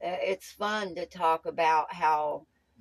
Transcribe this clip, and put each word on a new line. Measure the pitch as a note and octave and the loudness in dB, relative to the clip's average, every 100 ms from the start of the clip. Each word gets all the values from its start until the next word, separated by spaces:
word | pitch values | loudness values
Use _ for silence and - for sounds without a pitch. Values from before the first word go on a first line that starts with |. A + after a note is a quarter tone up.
Uh, | E3+ F3+ | -6 -4
it's | F3+ F#3+ - | -2 -4 -6
fun | - G#3 G#3+ G3 E3+ | -6 -2 -2 -4 -6
to | E3+ | -10
talk | F3+ E3 E3 E3+ | -2 2 2 -2
about | D#3 D#3+ D#3+ D3+ | 0 4 4 2
how | E3+ D#3+ D#3 D3+ C#3 - _ _ _ | 0 2 2 0 -4 -8 _ _ _